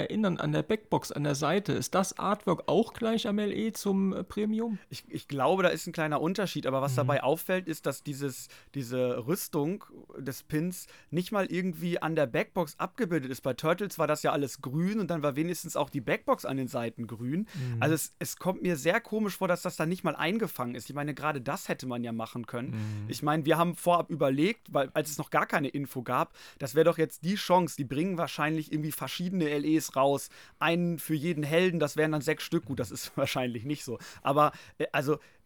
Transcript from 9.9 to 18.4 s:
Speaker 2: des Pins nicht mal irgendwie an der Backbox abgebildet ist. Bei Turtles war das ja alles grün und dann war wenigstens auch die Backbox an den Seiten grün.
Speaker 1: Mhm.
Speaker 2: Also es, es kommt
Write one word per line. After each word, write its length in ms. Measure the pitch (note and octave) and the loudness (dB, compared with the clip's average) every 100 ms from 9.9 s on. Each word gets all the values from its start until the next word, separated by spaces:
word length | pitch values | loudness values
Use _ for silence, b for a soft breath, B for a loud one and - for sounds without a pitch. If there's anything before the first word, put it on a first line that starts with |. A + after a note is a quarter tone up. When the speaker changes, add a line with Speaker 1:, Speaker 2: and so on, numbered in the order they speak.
| - - - | -20 -16 -8
Speaker 2:
des 240 | C3+ C3 | -8 -8
Pins 460 | - D3 F3 F3+ - B B | -2 0 0 -4 -14 B B
nicht 180 | D3+ F#3 | -4 0
mal 160 | G#3 F#3 | 0 0
irgendwie 560 | E3+ F#3 D#3+ F3 E3+ | 0 -2 -2 -2 0
an 140 | D#3 D#3 | 0 2
der 100 | C#3 | 2
Backbox 480 | D3+ A3 - E3 - | 0 0 -2 -2 -4
abgebildet 500 | E3 - G3 E3 C3 | -6 -2 0 0 -2
ist. 120 | C3 | -4
Bei 120 | C3+ | -4
Turtles 460 | B2 D#3+ F3+ G3+ - | 0 0 0 -2 0
war 80 | D3+ | 0
das 160 | D3+ | 2
ja 80 | D3+ | 2
alles 280 | D3 C#3 - | 0 -2 -4
grün 380 | C3 D3 F3+ G#3+ | -4 0 2 0
und 100 | E3+ | 0
dann 140 | E3+ | 0
war 140 | C#3+ C3 | 0 0
wenigstens 400 | E3+ E3 D#3 - | -2 -2 -4 -2
auch 140 | D3 | -2
die 100 | C#3+ | -2
Backbox 440 | A#2+ G3+ - B3 | 0 -2 2 0
an 120 | - C3+ | 0 -2
den 100 | B2+ | -2
Seiten 400 | B2 A#2 - A2+ | -2 -4 -4 -8
grün. 400 | A2+ A#2+ E3 A3 | -6 -2 -2 -2
Speaker 1:
Mhm. 220 | D#3+ B2+ A#2 | -4 -4 0
Speaker 2:
Also 160 | C#3 | 2
es, 200 | D#3+ - - | 2 -2 -8
es 180 | C#3+ | -8
kommt 260 | - | -4